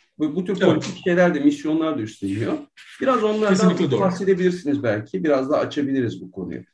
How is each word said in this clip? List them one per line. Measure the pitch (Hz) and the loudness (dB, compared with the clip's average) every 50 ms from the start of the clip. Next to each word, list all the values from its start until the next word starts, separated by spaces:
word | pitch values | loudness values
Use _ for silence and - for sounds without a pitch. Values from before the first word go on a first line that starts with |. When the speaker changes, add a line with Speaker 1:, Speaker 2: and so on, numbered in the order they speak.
| _ _ _ - | _ _ _ -6
Speaker 1:
Bu, | 151 151 151 | -4 -4 -2
bu | 185 180 | -4 -4
tür | 214 196 | -4 -2
Speaker 2:
Evet. | 180 190 | 2 2
Speaker 1:
politik | 165 156 147 - - - - - | 2 2 2 -2 -6 -10 -6 -4
şeyler | 185 175 180 180 175 151 | 0 2 4 4 4 2
de, | 143 | 2
misyonlar | 143 147 143 - - 156 156 160 160 160 147 123 | 2 2 2 2 0 -2 0 0 0 -2 -2 -4
da | |
üstleniyor. | 107 107 - - 98 98 98 110 117 - 262 294 - - _ - - - - - | -6 -8 -8 -8 -6 -6 -4 -4 -4 -4 -4 -6 -8 -14 _ -20 -20 -20 -10 -2
Biraz | 247 262 254 220 214 | 0 2 2 2 2
onlardan | 214 214 214 214 202 190 | 0 0 2 2 2 4
Speaker 2:
Kesinlikle | 185 185 180 - - 175 139 | 4 4 4 4 2 0 0
doğru. | 135 214 | 2 2
Speaker 1:
bahsedebilirsiniz | 196 185 180 - 196 185 185 175 180 180 180 - - 143 143 117 117 | 2 0 0 0 0 0 2 2 2 0 0 0 -2 -2 -2 0 0
belki. | 117 104 110 110 - - 190 175 | 0 -2 -2 -4 -6 -6 -2 0
Biraz | 151 143 131 135 135 | 0 0 0 0 0
daha | 151 - | 0 0
açabiliriz | 135 - - 151 147 135 135 135 120 110 95 90 | -2 -2 -2 -4 -2 0 0 0 0 -2 -4 -8
bu | 95 87 | -12 -14
konuyu. | - 95 90 82 - 60 - - | -12 -10 -10 -8 -10 -12 -14 -18